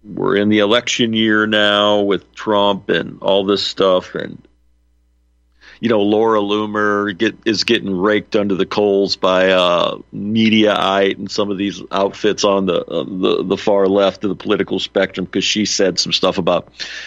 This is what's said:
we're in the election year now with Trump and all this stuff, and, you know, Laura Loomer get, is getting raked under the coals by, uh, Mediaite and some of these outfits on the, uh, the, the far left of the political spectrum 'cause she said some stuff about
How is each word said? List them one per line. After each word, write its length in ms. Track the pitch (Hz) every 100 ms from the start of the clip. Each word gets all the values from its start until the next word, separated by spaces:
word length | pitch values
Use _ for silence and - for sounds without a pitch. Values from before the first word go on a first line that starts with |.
we're 340 | 104 87 95 98
in 120 | 101
the 100 | 107
election 540 | 101 120 120 - 117
year 340 | 110 110 107 107
now 540 | 107 104 104 104 104
with 340 | 101 92 _
Trump 540 | - - 104 101 98 -
and 340 | 85 - -
all 220 | 98 98
this 200 | 98 101
stuff, 520 | - - 95 92 - 82
and, 260 | 78 - - _ _ _ _ _ _ _ _ _ _ _ - -
you 80 | 113
know, 140 | 113
Laura 360 | 101 107 113 110
Loomer 800 | 101 104 107 104 104 101 104 92
get, 200 | 110 -
is 200 | - 101
getting 260 | - 113 98
raked 460 | 95 101 104 98 110
under 180 | 101
the 120 | 92 95
coals 500 | - 104 98 98 -
by, 340 | 95 92 92
uh, 480 | 92 90 87 82 - -
Mediaite 1040 | 110 101 110 110 107 104 98 95 98 98 -
and 100 | 101
some 220 | - 101
of 80 | 95
these 240 | 101 90 -
outfits 540 | 95 98 98 107 95
on 220 | 104 98 95
the, 180 | 85
uh, 180 | - 85
the, 400 | - 92 101 87
the 140 | 92 98
far 320 | - 101 95
left 340 | 101 98 92
of 60 | 104
the 80 | 92
political 420 | 101 101 92 98
spectrum 480 | - - 95 - 90
'cause 160 | 101
she 220 | 87 107
said 340 | 101 - 98 82
some 140 | -
stuff 260 | - 92 87
about 300 | 87 87 - - - -